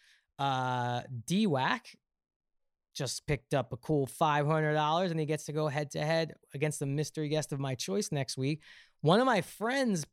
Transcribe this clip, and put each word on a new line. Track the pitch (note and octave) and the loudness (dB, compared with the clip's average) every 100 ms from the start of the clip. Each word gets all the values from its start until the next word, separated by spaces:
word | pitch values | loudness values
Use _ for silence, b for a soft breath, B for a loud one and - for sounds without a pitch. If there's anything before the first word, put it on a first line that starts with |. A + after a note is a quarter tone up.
| b b b - | b b b -4
uh, | C#3 C3 B2+ B2 B2 A#2+ - B2 - | -2 0 0 0 0 -2 -4 -10 -2
D-Wack | F#3 G#3+ C3+ C#3 B3 - - _ _ _ _ _ _ _ _ _ | 2 2 2 2 -2 -6 -20 _ _ _ _ _ _ _ _ _
just | - C3 - - | -8 -6 -6 -2
picked | D3 - | -4 0
up | C#3+ A#2+ | -2 -2
a | - | -6
cool | - D3+ C3 | -2 0 0
five | - D#3+ D3 D3 | 2 2 4 2
hundred | D#3 D#3 | 2 2
dollars, | D3+ D3+ E3 F#3 | 2 2 2 0
and | D#3+ | 0
he | |
gets | D3+ D3+ | -2 -2
to | - | -4
go | D3+ D#3 | -2 -2
head | C#3 D3+ | -2 -4
to | D#3 | -2
head | D3+ E3 D#3+ - _ | 0 0 0 -6 _
against | C#3+ D3+ - | -4 -2 -2
the | C#3 | -2
mystery | C#3+ D3+ - D3+ | -2 -4 -4 -2
guest | D3+ C#3+ | -2 -2
of | C#3 | -4
my | C#3 | -4
choice | B2+ - G3 G#3 | -4 -2 -2 -2
next | D3 C3 - | -2 -4 -2
week. | C3+ D#3 B B B B | -2 -2 B B B B
One | C#3+ G3 | 4 6
of | C4 | 6
my | G#3+ | 2
friends | - - A3 C4+ B3+ F#3 C#3+ | 0 -4 -2 0 2 0 -4